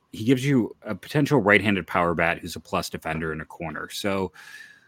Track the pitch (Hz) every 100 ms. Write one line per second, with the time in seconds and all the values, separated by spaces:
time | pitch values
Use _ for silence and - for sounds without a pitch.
0 | _ - 110 131 139 135 104 - 110 95
1 | - 151 147 147 98 104 107 98 85 95
2 | 85 82 85 85 87 - - 90 - 87
3 | 82 80 80 78 78 - 82 78 82 -
4 | 104 98 92 - - - - -